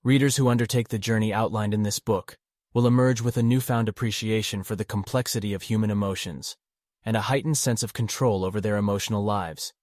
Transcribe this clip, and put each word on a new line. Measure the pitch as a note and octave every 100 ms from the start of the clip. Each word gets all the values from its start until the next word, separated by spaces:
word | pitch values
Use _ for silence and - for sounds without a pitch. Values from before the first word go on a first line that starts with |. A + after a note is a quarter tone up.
Readers | B2 C3+ C#3 C3+
who | B2+
undertake | A#2+ A#2 B2+ A2+
the | A2
journey | G#2+ A2 G#2+
outlined | G#2 A2+ A2 G#2
in | G#2+
this | G#2 -
book | - G2 - - _ _ _
will | A#2+ A#2+
emerge | B2 B2+ A#2
with | A#2 A#2+
a |
newfound | A#2 C3 - A#2 A2
appreciation | - A2+ - A2 A2 G#2 G2+
for | F#2 G#2
the |
complexity | G#2+ G#2 F#2 C3 B2 A#2+ G#2
of | G2
human | - A2 G#2+
emotions | G2+ G2+ F#2 - C#2+ - - _ _ _ _
and | - A2+
a |
heightened | G2+ C3+ D3+ D3
sense | C3 A#2
of | A#2
control | - A2 - B2+ G2
over | F#2 G#2
their | G#2+ G#2
emotional | G2+ G2+ - G#2+
lives | G#2 G2+ F2 D2+ - _